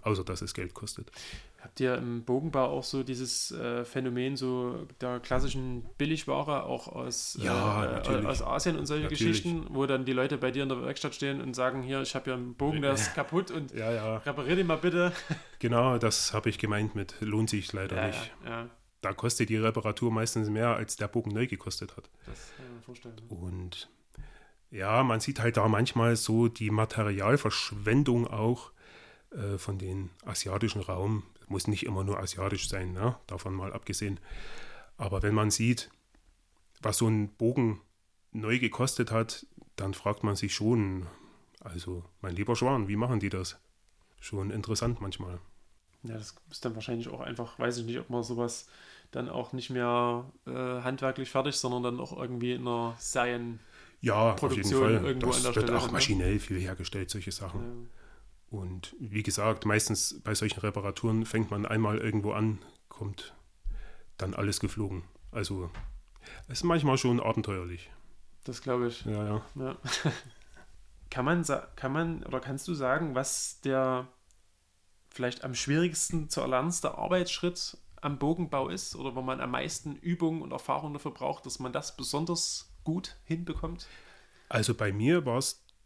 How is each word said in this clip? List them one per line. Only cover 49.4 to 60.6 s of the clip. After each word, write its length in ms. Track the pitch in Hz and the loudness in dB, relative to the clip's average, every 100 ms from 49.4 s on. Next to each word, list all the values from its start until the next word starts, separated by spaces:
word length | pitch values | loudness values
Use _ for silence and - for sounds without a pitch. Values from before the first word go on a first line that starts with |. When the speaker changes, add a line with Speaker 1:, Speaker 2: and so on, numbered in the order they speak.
| 120 | -6
Speaker 2:
nicht 160 | 127 - | -6 -4
mehr, 600 | 123 123 120 120 120 131 - - | 0 2 4 4 0 -4 -14 -10
äh, 40 | 127 127 123 | -6 -4 -2
handwerklich 480 | 127 135 135 131 127 | -4 -2 -2 -2 -2
fertig, 260 | 135 139 - | 0 2 0
sondern 260 | 127 123 | 0 0
dann 160 | 123 123 | 0 -2
auch 180 | 127 - | -6 -6
irgendwie 360 | 131 123 120 | -6 -2 0
in 80 | 123 | 0
einer 340 | 123 120 117 117 | 0 0 0 -4
Serien- 640 | - 131 120 120 117 117 - - - - | -2 2 2 2 -4 -8 -14 -20 -20 -4
Speaker 1:
Ja, 320 | 120 104 113 | 2 6 6
auf 80 | 101 | 6
jeden 80 | 135 | 2
Speaker 2:
Produktion 320 | 123 98 135 | 2 4 6
Speaker 1:
Fall. 220 | 110 110 135 | 6 6 4
Speaker 2:
irgendwo 220 | 127 117 | 2 2
Speaker 1:
Das 100 | 123 | 4
Speaker 2:
an 60 | |
der 120 | 123 117 | 4 4
Speaker 1:
wird 100 | 117 | 4
Speaker 2:
Stelle 120 | 120 | 4
Speaker 1:
auch 40 | |
Speaker 2:
dann, 80 | 117 | 2
ne? 40 | |
Speaker 1:
maschinell 460 | - - 95 90 104 | 2 4 4 4 2
viel 200 | - 92 | 0 -2
hergestellt, 500 | 92 92 92 101 90 | -2 -4 -6 -6 -4
solche 200 | 104 90 | -6 -6
Sachen. 300 | - 95 92 | -6 -6 -6
Speaker 2:
Ja. 960 | 120 120 - - - - - - - 101 | -6 -8 -10 -14 -18 -20 -20 -20 -12 -8
Speaker 1:
Und 380 | 92 92 - - | -6 -8 -10 -10
wie 220 | 117 104 | -4 -2
gesagt, 440 | 104 101 107 107 107 | 0 2 2 2 4
meistens 540 | 107 - 107 - - | 4 4 2 0 -2
bei 100 | - | -2
solchen 260 | 107 107 - | 0 0 -2